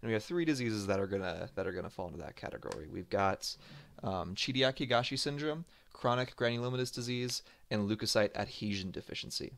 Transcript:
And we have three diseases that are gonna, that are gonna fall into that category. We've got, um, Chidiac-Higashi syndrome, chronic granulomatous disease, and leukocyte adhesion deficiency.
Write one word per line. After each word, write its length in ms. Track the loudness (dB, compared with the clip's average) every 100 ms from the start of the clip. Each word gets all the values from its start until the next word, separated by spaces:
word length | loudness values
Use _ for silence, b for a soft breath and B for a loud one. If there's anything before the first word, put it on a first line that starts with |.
And 80 | 2
we 40 |
have 100 | 0
three 220 | 2 0
diseases 420 | 2 2 2 0 2
that 140 | 2
are 80 | 2
gonna, 420 | 0 0 -2 -6 -4
that 100 | -4
are 60 |
gonna 180 | -2 -6
fall 160 | -6 -8
into 140 | -8
that 160 | -10 -8
category. 500 | -10 -8 -8 -8 -6
We've 240 | -8 0
got, 460 | 4 4 2 -4 -8 B B B -6
um, 320 | -2 -2 -2 -2
Chidiac-Higashi 800 | 0 4 4 4 2 4 4 0
syndrome, 460 | -2 0 -2 -2 -6 b b
chronic 440 | -2 2 2 0 2
granulomatous 580 | 2 2 0 0 -2
disease, 480 | -2 -2 -2 0 -4 B B B
and 180 | 0 2
leukocyte 460 | 2 4 4 4 2
adhesion 560 | -4 -4 -2 -2 -2
deficiency. 600 | -6 -8 -8 -6 -6 -6